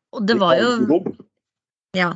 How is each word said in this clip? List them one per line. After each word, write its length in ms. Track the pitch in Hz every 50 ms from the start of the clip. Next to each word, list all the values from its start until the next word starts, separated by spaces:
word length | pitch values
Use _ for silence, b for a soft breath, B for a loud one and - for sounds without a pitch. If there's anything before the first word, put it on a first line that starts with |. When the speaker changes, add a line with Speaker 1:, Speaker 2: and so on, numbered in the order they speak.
| _ _
Speaker 1:
og 160 | - 254 202 196
det 80 | 233
Speaker 2:
I 60 | 214 196
Speaker 1:
var 160 | 170 - -
jo 140 | - - -
Speaker 2:
fagrom. 420 | - - 110 151 185 190 - - - - _ _ _ _ _ _ _ _ _ _ _ _ _ -
Speaker 1:
Ja, 160 | 185 180 170 160